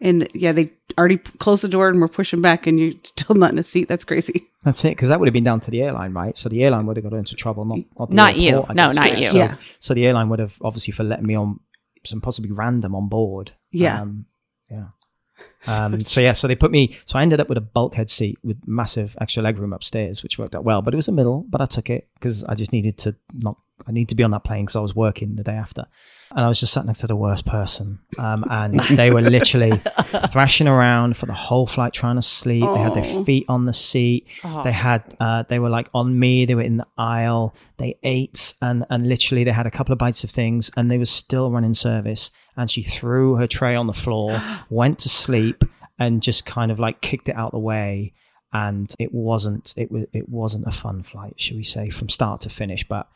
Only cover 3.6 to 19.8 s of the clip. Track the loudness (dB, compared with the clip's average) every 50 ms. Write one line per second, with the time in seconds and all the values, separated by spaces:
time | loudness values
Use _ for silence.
3.6 | -4 0 0 0 0 0 -4 -6 -4 -2 -2 -2 -2 -2 -4 -6 -6 _ _ _
4.6 | -2 -2 0 2 0 0 0 2 2 2 4 4 4 4 4 4 2 2 0 0
5.6 | -2 -4 -4 -2 -2 -2 -4 -6 -8 -6 -6 -6 -6 -6 -6 -6 -8 -4 0 2
6.6 | 4 4 4 2 0 -2 -4 -6 -6 -6 -6 -6 -6 -8 -10 -8 -6 -6 -6 -4
7.6 | -4 -4 -4 -6 -8 -10 _ -10 -4 2 6 6 6 6 6 4 4 4 4 4
8.6 | 2 0 2 4 4 4 4 4 4 4 4 2 2 4 4 4 4 4 0 -8
9.6 | -16 -20 -18 _ -4 -2 2 4 4 4 4 4 2 2 0 0 -2 -4 -6 _
10.6 | -6 -6 -4 -4 -6 -6 -4 -4 -2 -2 -2 -2 0 0 0 0 0 -2 -4 -6
11.6 | _ _ _ _ _ _ _ _ -16 -12 -10 -8 -6 -6 -6 -6 -6 -6 -6 -4
12.6 | -2 0 0 0 -2 -2 -4 -4 -4 -2 0 0 0 -2 -4 -10 -12 -16 -20 _
13.6 | _ _ 0 0 2 2 0 -2 -6 -8 -10 -12 -14 -16 _ _ _ _ _ _
14.6 | _ _ -16 -16 -16 -16 _ _ _ _ _ _ _ _ _ _ -20 _ _ _
15.6 | -8 -4 -2 -2 0 -2 -2 -4 -2 0 2 4 4 4 4 2 0 0 2 2
16.6 | 2 4 4 4 4 2 0 -10 _ -4 0 2 4 4 4 2 2 0 -2 -4
17.6 | -4 -2 _ -2 -2 0 -2 -4 -4 -4 -2 -2 -2 -4 -4 -6 -6 -8 -8 -6
18.6 | -6 -6 -4 -4 -4 -4 -4 -6 -6 -8 -6 -8 -6 -4 -2 -2 0 -2 -2 -2
19.6 | -6 -6 -8 -8